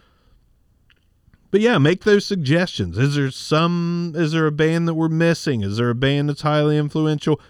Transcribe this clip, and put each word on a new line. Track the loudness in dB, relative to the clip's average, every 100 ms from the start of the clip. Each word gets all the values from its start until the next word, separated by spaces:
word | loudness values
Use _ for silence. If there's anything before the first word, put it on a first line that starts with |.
| _ _ _ _ _ _ _ _ _ _ _ _ _ _ -2
But | 2
yeah, | 4 4
make | 4 2 2
those | 2 2
suggestions. | -4 0 0 0 -4 -6 0
Is | 0 0
there | -4
some, | -6 -2 0 2 0 -2 -4 -6 -2
is | -2
there | 0 0
a |
band | 0 0 0 -2
that |
we're | 0 0
missing? | 2 0 0 -2 -2
Is | -2 -2
there | -2
a | 0
band | 0 0 -2
that's | -2
highly | -2 0 2 0
influential? | -2 -2 -2 -2 -2 -2